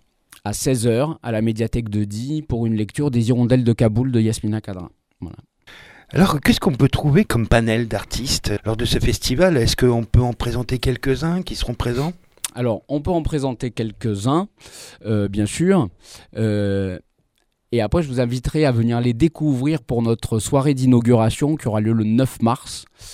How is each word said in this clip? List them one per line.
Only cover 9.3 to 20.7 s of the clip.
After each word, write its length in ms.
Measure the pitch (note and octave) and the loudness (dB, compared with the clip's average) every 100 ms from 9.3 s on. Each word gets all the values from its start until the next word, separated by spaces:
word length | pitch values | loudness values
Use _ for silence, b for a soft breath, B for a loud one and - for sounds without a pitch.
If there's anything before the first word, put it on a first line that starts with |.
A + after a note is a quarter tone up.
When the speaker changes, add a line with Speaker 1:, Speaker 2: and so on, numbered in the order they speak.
| B2+ F#3 D3+ | 2 4 4
Speaker 2:
Est-ce 180 | A2+ - | 2 2
qu'on 280 | B2+ A#2 | 2 2
peut 180 | A2+ A#2+ | 4 2
en 100 | B2 | 2
présenter 460 | A#2+ A#2+ A#2 A#2 B2+ | -2 -4 -4 -4 -2
quelques-uns 640 | C3 B2 C3+ C3 D#3+ F3 | -2 -2 -2 -2 0 -2
qui 120 | F3+ | -4
seront 200 | G#2+ - | -8 -6
présents ? 400 | A#2+ B2 A#2+ D3+ F3+ _ _ - | -4 -4 -2 -4 -6 _ _ -14
Speaker 1:
Alors, 280 | - B2 G#2+ _ | -4 -2 -2 _
on 140 | D3 | -6
peut 80 | D3 | -2
en 120 | F3 | -2
présenter 480 | D3+ D#3 C3+ A#2+ B2+ | -2 -4 -4 -6 -8
quelques-uns, 760 | A2+ A2 G#2 A#2 G2+ G#2+ D3+ G3+ _ B B B B | -6 -8 -4 -4 -2 0 0 -2 _ B B B B
euh, 240 | G#2 G#2+ G2+ | -4 -2 0
bien 160 | G2+ | -2
sûr. 460 | G#2 - E3+ F#3+ A2 - B B B - | -4 0 2 2 0 -6 B B B -4
Euh, 600 | A2 G#2 G2+ G2 G2 F2+ _ _ _ _ _ _ _ | -2 0 0 -2 -4 -6 _ _ _ _ _ _ _
et 100 | A#2+ | -2
après, 200 | G#2+ E3+ | 2 0
je 60 | D#3 | 0
vous 120 | B2+ | -2
inviterai 440 | B2 B2+ - D#3 | -2 -2 -4 0
à 80 | D3+ | 2
venir 300 | A#2 A#2 A#2+ | 2 2 0
les 100 | A#2+ | 0
découvrir 680 | A#2 D#3+ - D#3 C3 C#3 D#3 | 2 0 2 -2 0 0 -2
pour 180 | - A#2+ | -2 -2
notre 380 | A#2 A2+ - A2 | 0 -2 -2 -4
soirée 340 | - C#3 C#3 | 0 2 2